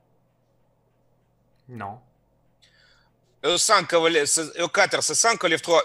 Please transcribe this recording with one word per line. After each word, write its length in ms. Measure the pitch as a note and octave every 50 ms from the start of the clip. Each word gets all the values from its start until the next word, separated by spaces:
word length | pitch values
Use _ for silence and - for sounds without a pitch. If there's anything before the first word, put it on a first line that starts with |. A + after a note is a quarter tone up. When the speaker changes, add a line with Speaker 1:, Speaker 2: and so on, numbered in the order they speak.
| _ _ _ _ _ _ _ _ _ _ _ _ _ _ _ _ _ _ _ _ _ _ _ _ _ _ _ _ _ _ _ _ _ B2+
Speaker 1:
Non. 300 | B2 A2+ G#2 G2 A2 B2 _ _ _ _ _ _ _ _ _ _ _ _ _ _ _ _ _ _ _ _ _ _ _ _ _ _ _ _ -
Speaker 2:
E 120 | D3 F3
cinq, 320 | F3 - - A3 G3 F3 -
cavalier, 340 | F3 E3+ D#3+ E3 E3+ D#3
E 460 | D3 C#3+ - E3 D#3+ D3 - E3 E3+ F3
quatre, 340 | - G3+ F#3+ F3 - C#3+
C 120 | - - D#3
cinq, 240 | - - A#3 A3+ F3+
cavalier 200 | - F3 D#3+ C#3+
F 40 |
trois, 200 | - - E3+ D#3+ -